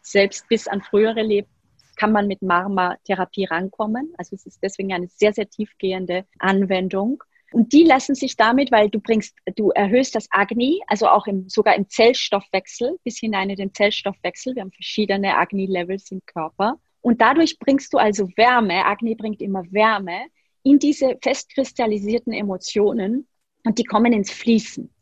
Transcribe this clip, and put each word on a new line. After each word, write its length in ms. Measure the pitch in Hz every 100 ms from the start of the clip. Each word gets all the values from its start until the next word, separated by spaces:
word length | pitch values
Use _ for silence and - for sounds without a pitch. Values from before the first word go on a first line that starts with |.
selbst 480 | - 202 202 - _
bis 200 | 226 -
an 120 | 202
frühere 420 | - 202 220 220
Leben 260 | 220 208 208 _ _ _ _ -
kann 160 | 214
man 140 | 214 202
mit 140 | 190
Marma-Therapie 1040 | 185 175 190 196 180 - _ 190 185 -
rankommen. 720 | 185 165 190 _ 214 226 302 339
Also 200 | 180 196
es 100 | -
ist 160 | _
deswegen 320 | 196 - 196
eine 140 | 185 180
sehr, 260 | _ 208
sehr 160 | 208 202
tiefgehende 720 | _ 208 _ 190 185 180 180 190 _
Anwendung. 840 | 180 190 190 190 190 190 208 285 - _ _
Und 200 | 233 220
die 120 | 294
lassen 300 | 330 269 -
sich 220 | 269 262 -
damit, 360 | 220 254 277
weil 180 | 233 208
du 100 | 208
bringst, 340 | - 226 - _ -
du 160 | - 202
erhöhst 440 | - 196 240 269
das 120 | 226 -
Agni, 520 | 190 202 226 247 359 -
also 180 | 202 190
auch 200 | 202 208
im, 220 | 196 185
sogar 280 | - 214 202
im 120 | 196
Zellstoffwechsel, 1120 | - 226 254 - 196 - 190 190 - 240 349
bis 140 | - 214
hinein 320 | 226 202 190
in 60 | 196
den 160 | 196
Zellstoffwechsel. 840 | - 208 214 196 196 180 175 - 254
Wir 60 |
haben 100 | 190
verschiedene 680 | _ - - 208 196 196 -
Agni-Levels 720 | 175 196 190 185 175 196 -
im 120 | 190 -
Körper. 520 | - 160 _ 202 294 _ _
Und 200 | 247 233
dadurch 380 | 226 277 320 -
bringst 360 | - 269 -
du 40 | 277
also 300 | 214 202 190 185
Wärme, 480 | 233 247 214 175
Agni 300 | 190 202 226
bringt 260 | 226 220 214
immer 220 | 202 196 175
Wärme, 560 | 190 220 214 190 180 262 _ _ _
in 160 | 269 285
diese 360 | 285 294 269 247
festkristallisierten 1120 | - 285 - - 262 - 233 214 202 233 233
Emotionen 960 | 214 208 185 - 220 208 - 196 247 - _ _ _
und 140 | - 220
die 60 |
kommen 280 | 233 208 240
ins 200 | 233 196
Fließen. 600 | - - 226 220 - - _